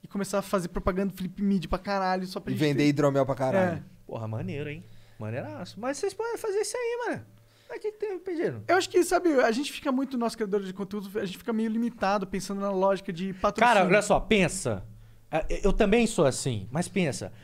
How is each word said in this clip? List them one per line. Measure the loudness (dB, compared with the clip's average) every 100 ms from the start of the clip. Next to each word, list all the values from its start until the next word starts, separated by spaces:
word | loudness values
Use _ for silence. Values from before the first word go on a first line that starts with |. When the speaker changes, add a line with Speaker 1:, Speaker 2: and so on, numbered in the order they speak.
Speaker 1:
e | -10
começar | -8 -4 -4
a |
fazer | -2 -4 -2
propaganda | -4 -2 -2 -4
do | -4
Felipe | -10 -2
Mid | 0 0 0
pra | -6
caralho, | -2 -2 0 0 -2
só | -8
pra | -6
Speaker 2:
E | 0
Speaker 1:
gente | 2
Speaker 2:
vender | 4
Speaker 1:
ter | 4
Speaker 2:
hidromel | 4 4 4 0
pra | 0
caralho. | 0 2 2 -2
Speaker 1:
É. | -10 -20 -12
Speaker 3:
Porra, | -8 -6
maneiro, | -6 -6 -6 -8
hein? | -10 -14 -20 -20 -12
Maneiraço. | -8 -6 -8 -10 -12 -8
Mas | -6 -4
vocês | -4
podem | -4 -6 -4
fazer | -4 -2
isso | -2 -4
aí, | -4 -4 -4
mano. | -6 -8 -20 _ _ _
Mas | -8
o |
que | -8
que | -6
tem | -6 -6
pedido? | -6 -4 -2 -4 2
Speaker 1:
Eu | 2
acho | 4
que, | 2
sabe, | 4 2 4 4
a | 4
gente | 2 -2
fica | -4 -2
muito, | -2 -2 -2
nós | -2 -2
criadores | -2 -2 -2
de |
conteúdo, | -8 -8 -8 -6 -6
a | -6
gente | -8
fica | -4
meio | -2 0
limitado | 0 -2 -2 0 0 -2
pensando | -6 -6 -4
na | -2
lógica | 2 2 2 -2
de | -6 -6
patrocínio. | -2 -2 4 6 6
Speaker 3:
Cara, | 6
olha | 6
só, | 6 2
pensa. | 6 4 4 2 -2 -4 -6 -16 -20 -20 -4
É, | -4 -2 0 2
eu |
também | 4 4 6 4
sou | 4 2
assim, | 2 -2 -4 -4
mas | -4 -4
pensa, | 0 -2 -2 -8 -14